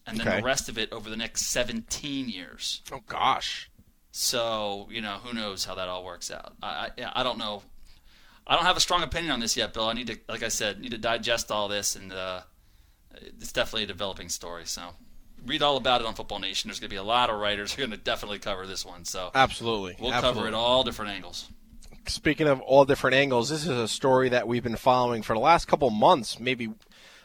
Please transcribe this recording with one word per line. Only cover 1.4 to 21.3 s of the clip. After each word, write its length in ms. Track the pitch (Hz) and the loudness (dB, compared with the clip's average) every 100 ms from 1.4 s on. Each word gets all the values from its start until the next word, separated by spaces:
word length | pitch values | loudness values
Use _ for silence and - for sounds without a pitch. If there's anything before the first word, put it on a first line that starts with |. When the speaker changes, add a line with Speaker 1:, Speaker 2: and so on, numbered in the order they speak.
Speaker 1:
seventeen 880 | - 135 120 117 113 - 147 139 127 | -2 -2 -2 -4 -6 -8 -6 -6 -6
years. 500 | 92 80 - - - - | -10 -14 -10 -8 -8 -10
Speaker 2:
Oh, 120 | 135 - | -14 -8
gosh. 600 | - 123 123 - - - - _ _ _ | 0 2 2 -2 -8 -12 -20 _ _ _
Speaker 1:
So, 760 | - - 123 117 110 104 101 90 | -4 0 0 0 0 -2 -4 -8
you 120 | 113 | -8
know, 160 | 107 98 | -6 -8
who 120 | 120 | -8
knows 320 | 117 107 95 - | -6 -6 -6 -6
how 80 | |
that 140 | 92 92 | -6 -6
all 160 | 90 | -6
works 260 | 92 87 - | -8 -10 -10
out. 240 | - - - | -12 -14 -12
I, 60 | 104 | -8
I, 220 | 78 113 - | -8 -8 -10
yeah, 160 | 117 | -6
I 80 | - | -2
don't 140 | 127 113 | 0 -2
know. 260 | 110 101 - - - - - - - - - | -6 -8 -12 -20 -20 -20 -20 -20 -20 -18 0
I 80 | 147 | 2
don't 80 | |
have 140 | 175 180 | 4 2
a 20 | |
strong 220 | - 175 | 2 2
opinion 280 | 156 165 165 | 0 -2 -2
on 100 | 127 | -2
this 180 | 110 - | 0 0
yet, 160 | 107 | -2
Bill. 140 | 117 110 | -2 -2
I 40 | |
need 140 | 120 117 | -2 -6
to, 120 | 107 - | -10 -8
like 160 | 113 | -6
I 60 | 113 | -4
said, 320 | - 110 98 | -2 -2 -4
need 120 | 123 | -8
to 60 | 117 | -4
digest 520 | 113 117 113 117 - | 0 0 0 -2 0
all 180 | 107 101 | -2 0
this, 280 | 104 101 101 | -2 -4 -6
and, 180 | 98 | -8
uh, 260 | 95 92 92 - _ _ - _ _ _ | -8 -6 -8 -12 _ _ -20 _ _ _
it's 400 | - - - 113 | -20 -20 -14 -6
definitely 300 | 127 113 113 | -2 -2 -4
a 60 | 101 | -6
developing 420 | 92 101 92 87 | -4 -6 -6 -8
story. 340 | - 87 85 | -8 -8 -10
So 300 | 82 - 87 85 - - - - | -8 -10 -10 -16 -20 -20 -20 -14
read 160 | 120 147 | -6 2
all 160 | 147 139 | 2 4
about 240 | 127 123 | 4 2
it 60 | 113 | 2
on 80 | |
Football 240 | 107 104 101 | -6 -8 -6
Nation. 300 | 95 95 107 | -4 -4 -6
There's 120 | 95 | -8
gonna 80 | 107 | -8
be 80 | 101 | -6
a 60 | |
lot 260 | 98 120 120 | 0 2 2
of 100 | 107 | 2
writers 360 | 104 101 101 | 0 -2 -4
who 80 | - | -6
are 40 | 127 | -6
gonna 120 | 101 | -4
definitely 400 | - 117 107 101 | -4 -4 -6 -8
cover 280 | 110 95 95 | -6 -6 -6
this 200 | 90 92 | -8 -10
one. 180 | 87 | -12
So 260 | 82 - 90 | -10 -8 -2
Speaker 2:
Absolutely. 640 | 135 131 - 117 110 95 92 | 2 2 0 -2 -2 -4 -6
Speaker 1:
we'll 140 | 117 | -2
Speaker 2:
Absolutely. 260 | 123 127 123 | 0 2 0
Speaker 1:
cover 80 | 110 | -2
it 60 | |
all 280 | 110 120 127 | 0 4 4
different 280 | 123 117 104 | 2 -4 -8
angles. 400 | 98 87 | -8 -10